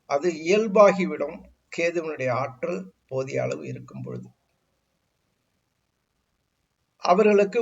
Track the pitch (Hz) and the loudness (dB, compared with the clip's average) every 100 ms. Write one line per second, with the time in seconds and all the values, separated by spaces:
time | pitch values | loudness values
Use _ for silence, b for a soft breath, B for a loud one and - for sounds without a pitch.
0 | - 143 175 156 160 214 226 202 202 180 | -4 -2 0 -2 2 2 4 6 6 6
1 | 170 147 147 175 - _ _ - 170 170 | -2 -4 -6 -8 -18 _ _ -4 -2 -2
2 | 160 151 127 120 139 127 165 185 185 _ | -6 -4 -2 -2 -4 -6 -8 -6 -10 _
3 | _ 131 135 131 - 156 - 123 - 65 | _ -6 -4 -4 -4 -4 -8 -12 -14 -14
4 | 62 62 62 _ _ _ _ _ _ _ | -12 -12 -14 _ _ _ _ _ _ _
5 | _ _ _ _ _ _ _ _ _ _ | _ _ _ _ _ _ _ _ _ _
6 | _ _ _ _ _ _ _ _ _ _ | _ _ _ _ _ _ _ _ _ _
7 | - 185 214 202 196 240 | 2 4 6 4 2 0